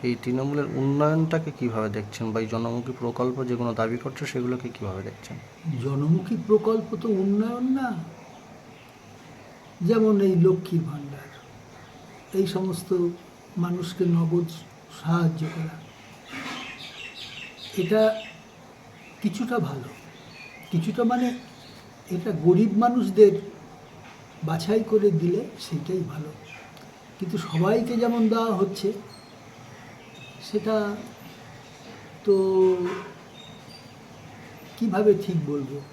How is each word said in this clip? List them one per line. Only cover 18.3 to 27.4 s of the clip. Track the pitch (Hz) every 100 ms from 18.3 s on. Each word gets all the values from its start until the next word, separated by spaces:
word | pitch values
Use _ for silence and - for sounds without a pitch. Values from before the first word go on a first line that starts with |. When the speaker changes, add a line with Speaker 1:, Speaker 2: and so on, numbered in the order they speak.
| - - - - - - - - -
Speaker 2:
কিছুটা | 208 - 240 240 143
ভালো, | 139 120 - - - - - - - -
কিছুটা | 170 160 220 233
মানে | 247 247 247 - - - - - - - 175
এটা | 226 156 160
গরিব | 185 220 196
মানুষদের | 240 247 196 190 202 - - - - - - - - - - - 156
বাছাই | 165 - 220 220
করে | 214 202 160
দিলে | 175 190 269 - -
সেইটাই | 151 - 185 165
ভালো, | 156 151 - - - - - - - - -
কিন্তু | 180 196